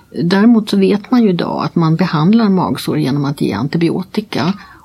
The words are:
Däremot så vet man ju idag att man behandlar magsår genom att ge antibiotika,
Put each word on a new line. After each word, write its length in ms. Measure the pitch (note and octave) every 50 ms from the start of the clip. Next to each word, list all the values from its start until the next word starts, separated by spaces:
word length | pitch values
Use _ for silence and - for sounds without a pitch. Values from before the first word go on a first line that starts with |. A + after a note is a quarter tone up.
| - _ - - -
Däremot 480 | E3+ F#3+ G3 G3+ A#3 A#3+ A3 G3+ -
så 60 | -
vet 340 | G3+ F#3+ F#3 G3 G#3 G#3 -
man 120 | - B3 A#3
ju 80 | G#3
idag 340 | F3+ E3 - - - - -
att 100 | - -
man 220 | F3 E3 D#3+ D#3+
behandlar 520 | E3 F#3+ E3+ - D#3 D#3 F3 G#3+ A3+ A3+ G3+
magsår 500 | F#3+ F#3 D3+ F#2 B2+ C3+ - - E3 D3+
genom 260 | D3+ C#3 C3 C#3+ D3
att 160 | C3+ C#3+ -
ge 120 | D3+ C3 A#2+
antibiotika, 1000 | G2+ A#2+ D3 - E3 E3+ E3 - - F#3+ - - - G#3+ - - F#2+ - E3+ G3 - - - - - -